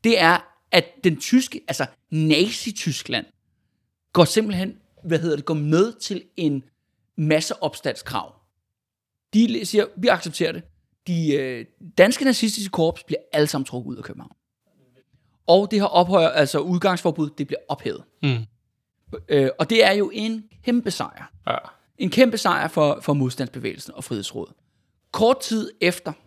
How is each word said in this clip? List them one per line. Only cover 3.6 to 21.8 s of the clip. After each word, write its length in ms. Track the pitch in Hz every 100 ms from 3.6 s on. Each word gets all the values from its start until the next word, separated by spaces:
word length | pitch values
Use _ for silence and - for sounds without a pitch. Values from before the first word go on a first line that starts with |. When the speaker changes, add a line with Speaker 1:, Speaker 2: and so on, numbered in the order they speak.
| _ _ _ _ _
Speaker 1:
går 120 | -
simpelthen, 520 | 160 220 214 185 190 - _ _
hvad 140 | 170 160
hedder 180 | 165 147
det, 80 |
går 100 | 143
med 380 | 156 147 160 220
til 300 | 226 - 196 - -
en 280 | 156 139 - _ _ _ _ -
masse 460 | 151 156 160 -
opstandskrav. 720 | 151 - 143 117 - 123 78 _ _ _ _ _ _ _ _ _ _
De 320 | 208 233 233 196
siger, 200 | 208 - -
"Vi 120 | 196
accepterer 440 | 185 170 - 165
det." 100 | 170 - _ _ _ -
De, 280 | 170 156
øh, 320 | 143 131 120 - _ 175 -
danske 260 | 190 -
nazistiske 460 | 269 240 226 220 196
korps 340 | - 160 -
bliver 160 | - 147 _
alle 140 | 151 151
sammen 200 | 147 135
trukket 240 | 127 117
ud 60 | -
af 80 |
København. 280 | 107 - - _ _ _ _ _ _ _ _ _ _ _ -
Og 240 | 180 202
det 100 | 214
her 60 | 202
ophør, 420 | 175 175 190 165
altså 300 | 156 139 156
udgangsforbud, 720 | 170 175 196 175 180 160 151 -
det 80 | 143
bliver 140 | - -
ophævet. 340 | 139 - 82 - _
Speaker 2:
Mm. 240 | 147 120 110 _ _ _ _ _ _ - -
Speaker 1:
Øh, 220 | 143 131 -
og 120 | 160
det 140 | 226
er 80 | 208
jo 180 | 208 196
en 300 | 214 220 226 214 -
kæmpe 260 | - 240 233
sejr. 420 | - - - - - -
Speaker 2:
Ja. 100 | - - _